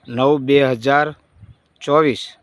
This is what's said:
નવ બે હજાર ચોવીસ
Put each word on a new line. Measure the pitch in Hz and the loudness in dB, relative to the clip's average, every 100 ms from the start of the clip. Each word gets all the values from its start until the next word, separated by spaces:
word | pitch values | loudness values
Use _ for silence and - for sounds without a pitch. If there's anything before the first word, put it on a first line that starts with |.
| - | -10
નવ | 120 135 147 | -2 0 0
બે | 131 143 | 2 2
હજાર | 135 120 127 143 151 147 _ _ - - _ _ | 2 0 0 0 -2 -6 _ _ -20 -20 _ _
ચોવીસ | - 147 151 107 - - | -2 0 0 -2 -10 -20